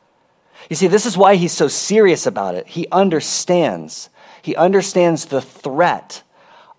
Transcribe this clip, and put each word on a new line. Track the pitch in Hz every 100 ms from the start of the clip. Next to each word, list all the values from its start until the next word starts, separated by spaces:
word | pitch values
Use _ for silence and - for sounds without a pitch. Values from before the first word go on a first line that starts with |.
| _ _ _ _ _ _ -
You | 156
see, | 180
this | 202 240
is | 180
why | 196 196
he's | 170
so | - 151
serious | - - 208 202 151 131
about | 104 98
it. | 90 -
He | - -
understands. | 143 196 160 - - - 175 143 87 80 - - _ - -
He | - 147
understands | 175 196 185 185 175 160 -
the | 135
threat | - - 143 135 175 107 - - _ _ _ - _